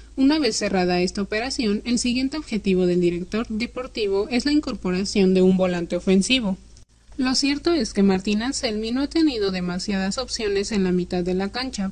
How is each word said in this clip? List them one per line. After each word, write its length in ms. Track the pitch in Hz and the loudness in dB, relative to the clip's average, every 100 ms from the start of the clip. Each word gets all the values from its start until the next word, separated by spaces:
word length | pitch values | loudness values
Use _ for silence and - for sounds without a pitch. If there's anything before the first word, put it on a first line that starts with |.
| - - | -12 0
Una 240 | 269 311 | 2 4
vez 160 | 247 214 | 0 0
cerrada 460 | 208 190 180 180 | 0 0 2 2
esta 200 | 180 - | 0 -2
operación, 640 | 196 214 254 262 220 208 247 | -4 -4 -4 -2 0 0 -2
el 140 | 240 | -2
siguiente 380 | 247 240 269 311 | 0 0 -2 -4
objetivo 500 | - 220 208 185 180 | -6 -4 0 2 4
del 140 | 175 | 2
director 440 | 175 175 185 214 240 | 2 0 -4 -6 -4
deportivo 800 | 214 233 - 254 - 208 196 214 | -6 -6 -8 -10 -4 -2 0 0
es 140 | 247 285 | 0 2
la 80 | |
incorporación 840 | 294 294 208 185 180 196 214 190 185 | 0 0 -4 -2 -2 0 2 4 6
de 80 | |
un 120 | 185 185 | 6 4
volante 400 | 185 175 170 175 | 2 0 -2 -2
ofensivo. 640 | 185 190 185 254 208 190 - - - _ _ - | 2 2 4 0 -2 -6 -10 -20 -20 _ _ -4
Lo 160 | 262 | -2
cierto 380 | 262 277 285 339 | 0 0 0 0
es 220 | 339 220 | 0 0
que 100 | - | 2
Martín 380 | 196 185 190 208 | 4 2 0 -2
Anselmi 500 | 240 277 247 214 220 | -2 -4 -4 -4 -4
no 100 | 247 | -2
ha 60 | 285 | 0
tenido 420 | 330 311 233 196 | 2 2 2 -2
demasiadas 680 | 185 180 180 196 196 190 202 | -2 -4 -4 -2 -2 -2 -4
opciones 560 | 247 - 214 196 202 | -6 -4 -2 0 0
en 100 | 214 | 0
la 80 | 185 | 2
mitad 320 | 180 175 185 | 2 0 -2
de 100 | 175 | -2
la 160 | 185 196 | -2 -2
cancha, 400 | 240 254 247 190 | -4 -8 -4 -6